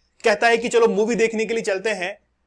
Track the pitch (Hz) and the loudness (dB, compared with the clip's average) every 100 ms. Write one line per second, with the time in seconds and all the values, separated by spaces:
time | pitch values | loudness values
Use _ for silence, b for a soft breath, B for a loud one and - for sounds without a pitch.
0 | _ _ 233 208 233 233 233 233 226 196 | _ _ 0 2 2 2 2 2 2 2
1 | 220 233 226 220 214 226 214 190 202 202 | 0 0 0 -2 -4 -4 -4 -4 -4 -4
2 | 180 202 _ _ | -6 -10 _ _